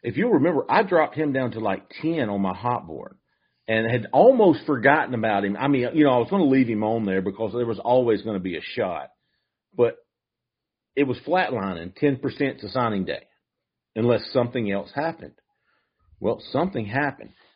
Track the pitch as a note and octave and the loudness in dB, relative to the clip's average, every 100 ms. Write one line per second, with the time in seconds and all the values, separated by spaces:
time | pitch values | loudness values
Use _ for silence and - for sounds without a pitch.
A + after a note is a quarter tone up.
0 | A#2 A2+ A#3 F3 D#3+ D3 - D#3+ G3+ F3 | -6 -2 2 4 2 0 2 2 4 2
1 | D3+ - D3+ C3 B2 A2+ A2 F#2+ - - | 2 -2 -2 0 -2 -2 -2 -4 -6 -8
2 | D#3 E3 A2+ G2+ F#2+ F2+ A#2 B2 E2 D#2 | -4 -2 -2 0 -2 -2 -4 -4 -6 -14
3 | - _ _ _ _ _ - A2 A2+ B2 | -14 _ _ _ _ _ -2 0 2 -2
4 | G#2 C3+ A3 C4 G3 D3 - C3 C3+ D3+ | 0 6 6 8 4 4 0 2 4 4
5 | B2 A#2+ A2 G2+ G2+ G2+ C3+ C#3 A#2+ D#3 | 2 -2 0 0 0 -2 0 0 0 4
6 | C#3+ B2 A#2 G3 D3+ C3+ A#2+ G#2+ G#2+ A#2 | 4 4 2 2 4 4 2 0 0 -2
7 | G#2 F#2+ F#2+ F#2+ A2 A#2 A#2 G#2 A#2+ B2+ | 0 -2 -2 -6 -6 -4 -4 -4 2 2
8 | A#2+ G#2 G#2+ G2 F#2 D#2+ - - G2 D#2+ | 4 0 0 -6 -4 -8 -8 -4 -4 -4
9 | C2+ _ _ _ _ _ _ - A#2 - | -10 _ _ _ _ _ _ 0 0 0
10 | _ _ _ _ _ _ _ _ _ - | _ _ _ _ _ _ _ _ _ -2
11 | C#3 A#2+ - F3+ D#3+ A#2+ G2 E2+ F2 - | -2 -2 -2 0 0 -2 -4 -6 -10 0
12 | D3 C3 C3 - C#3 - G2+ C3 A#2+ G#2 | 0 0 -6 -4 -4 -4 -6 -2 0 0
13 | E2+ C2 _ _ _ _ _ _ _ A2+ | -4 -8 _ _ _ _ _ _ _ -2
14 | A#2+ A2+ - C3 A#2 B2 G#2 G2 - - | 0 0 0 -2 0 -4 -4 -4 -6 -6
15 | D#3+ - C#2+ _ _ _ _ _ _ _ | -6 -8 -18 _ _ _ _ _ _ _
16 | _ _ G2 G#2 - C3+ F#3 C#3+ G#2 B2 | _ _ -4 -4 -4 -4 -2 -4 -4 -4
17 | D3 - - _ _ | -4 -6 -20 _ _